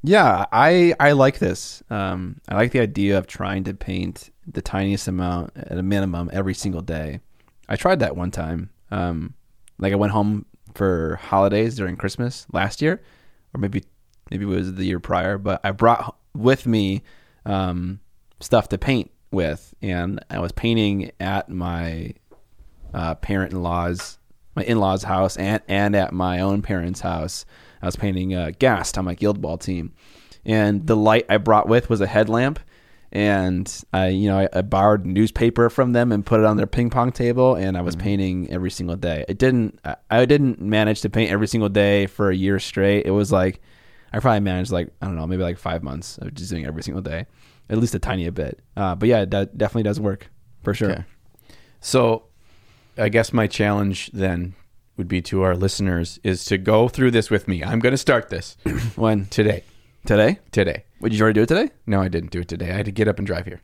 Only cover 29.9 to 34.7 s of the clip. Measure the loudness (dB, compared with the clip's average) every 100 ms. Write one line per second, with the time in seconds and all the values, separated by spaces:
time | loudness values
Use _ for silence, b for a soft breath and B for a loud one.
29.9 | b b b b b 0 2 2 0 2
30.9 | 4 6 4 4 0 4 4 6 2 2
31.9 | 0 2 2 2 2 0 -4 -12 b b
32.9 | b b 0 2 2 2 -2 -4 -10 -4
33.9 | 0 2 2 2 2 2 0 0